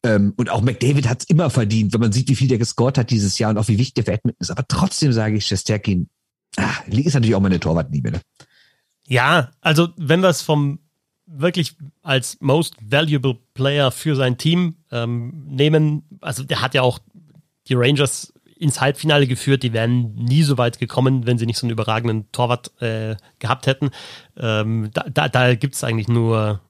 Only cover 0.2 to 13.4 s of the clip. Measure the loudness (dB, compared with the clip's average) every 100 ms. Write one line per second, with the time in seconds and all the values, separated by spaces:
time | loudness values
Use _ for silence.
0.2 | 2 0 -2 0 0 0 2 2 2 -2
1.2 | 2 2 4 2 2 2 2 2 2 0
2.2 | 0 2 2 2 0 0 2 2 0 2
3.2 | 0 0 0 0 2 0 0 -2 -2 -2
4.2 | -4 -6 -8 -8 -4 0 0 0 0 2
5.2 | 0 -2 -2 -4 -2 -2 0 -2 -2 _
6.2 | _ _ _ -6 -4 -6 -4 0 2 2
7.2 | 2 2 2 0 0 -2 -2 -4 -4 -6
8.2 | -10 _ -20 _ _ _ _ _ _ 2
9.2 | 4 2 0 _ 0 2 2 -2 0 2
10.2 | 4 2 0 0 0 -4 _ _ _ _
11.2 | _ -4 -2 -2 -6 _ -20 _ -2 -2
12.2 | -2 -6 0 0 0 -8 -2 0 0 0
13.2 | -2 -4